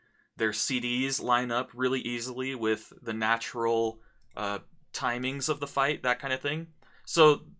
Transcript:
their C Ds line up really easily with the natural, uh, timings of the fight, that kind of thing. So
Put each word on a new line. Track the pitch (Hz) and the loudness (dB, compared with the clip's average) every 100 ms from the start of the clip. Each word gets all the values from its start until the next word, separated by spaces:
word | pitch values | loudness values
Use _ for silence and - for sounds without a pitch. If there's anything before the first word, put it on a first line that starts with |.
| _ _ _ - | _ _ _ -2
their | 110 | -2
C | 104 - 127 | 0 -2 -2
Ds | 120 123 135 131 | -2 -2 0 -2
line | 123 123 123 | 2 0 2
up | 120 123 | -4 -4
really | 120 127 131 | -2 0 0
easily | 120 120 120 123 131 | -2 -6 -6 -6 -6
with | 127 110 107 - - | -2 0 0 -4 -14
the | 117 | -6
natural, | 110 110 113 - 120 117 117 113 107 - _ - - | -2 0 0 -2 -2 0 2 0 -2 -18 _ -16 -8
uh, | 101 101 - - - | -4 -6 -8 -20 -12
timings | - 131 120 127 139 131 | -4 -4 -2 -4 -4 -2
of | 147 | -2
the | 143 | -2
fight, | 139 139 147 | 0 0 0
that | 127 123 | -2 -2
kind | 135 | -2
of | 131 | -4
thing. | 143 156 165 - - - | -4 -6 -8 -16 -20 -20
So | - 170 156 147 - - | -4 6 8 8 -2 -20